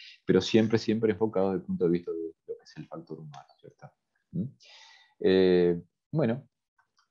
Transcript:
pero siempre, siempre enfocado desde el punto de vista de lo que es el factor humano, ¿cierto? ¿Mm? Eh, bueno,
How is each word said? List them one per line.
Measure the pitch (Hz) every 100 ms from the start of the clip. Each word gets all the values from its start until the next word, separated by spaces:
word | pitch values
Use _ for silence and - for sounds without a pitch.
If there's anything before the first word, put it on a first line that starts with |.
| - - -
pero | 92
siempre, | 92 113 110 110
siempre | - 107 113
enfocado | 95 110 95 98
desde | 92
el | 90
punto | 92 87
de |
vista | 87 -
de | 82 82 - -
lo | -
que |
es | - -
el | -
factor | 165 165 156
humano, | 156 139 - _
¿cierto? | - _ - _ _ _ _
¿Mm? | 82 120 - - - - - _ _
Eh, | 92 95 92 90 87 87 - _ _
bueno, | 151 120 117 - _ _ _ _ _ _